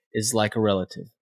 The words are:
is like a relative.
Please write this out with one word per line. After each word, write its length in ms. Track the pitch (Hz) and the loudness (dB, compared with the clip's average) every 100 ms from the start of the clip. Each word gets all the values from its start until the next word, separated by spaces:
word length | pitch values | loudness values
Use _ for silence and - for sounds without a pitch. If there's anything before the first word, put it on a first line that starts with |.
| _ | _
is 200 | 110 110 | -4 0
like 220 | 113 107 113 | 2 0 2
a 20 | |
relative. 460 | 107 98 90 - 92 _ | 2 2 -2 -10 -18 _